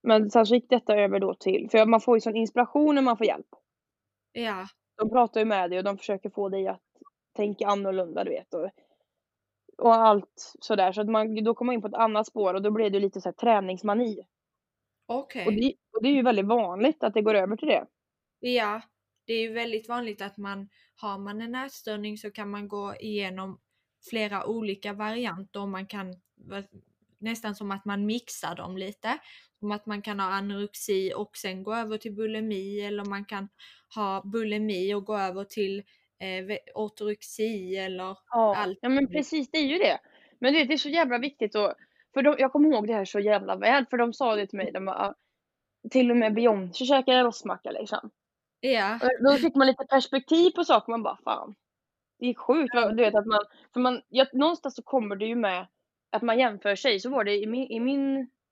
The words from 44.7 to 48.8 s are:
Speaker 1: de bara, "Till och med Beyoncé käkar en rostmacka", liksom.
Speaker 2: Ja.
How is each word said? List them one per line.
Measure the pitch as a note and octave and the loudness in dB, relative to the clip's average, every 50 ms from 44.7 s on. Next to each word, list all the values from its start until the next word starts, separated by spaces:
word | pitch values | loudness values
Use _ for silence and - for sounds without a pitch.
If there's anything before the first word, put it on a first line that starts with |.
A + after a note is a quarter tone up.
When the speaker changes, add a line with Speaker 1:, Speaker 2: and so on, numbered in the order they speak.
| - | -6
Speaker 1:
de | F#3+ F#3+ | -6 -6
bara, | F#3+ - - G3 G3+ G3+ _ _ _ _ _ _ _ _ _ _ _ _ _ - A3 | -6 -4 -2 -4 -4 -4 _ _ _ _ _ _ _ _ _ _ _ _ _ -12 -2
"Till | - C4 B3+ A#3+ | 2 2 4 4
och | A#3+ | 4
med | A#3+ A3+ G#3+ G#3 | 4 4 4 2
Beyoncé | A3+ A#3 A#3+ G#3+ G3 F#3 F3 F3 - C4 | 4 4 4 4 2 -2 -6 -6 -6 0
käkar | B3 C#4+ C4+ B3+ C4 B3+ | 2 2 4 4 4 4
en | B3+ B3 | 4 4
rostmacka", | A#3+ A#3 - - G3 F#3 F#3 - - | 4 0 -4 -8 -8 -8 -8 -8 -10
liksom. | - - A3 - - - - A3 _ _ _ _ _ _ _ _ _ _ | -8 -8 -8 -6 -6 -8 -8 -10 _ _ _ _ _ _ _ _ _ _
Speaker 2:
Ja. | - C4 B3+ A3+ | -2 0 0 2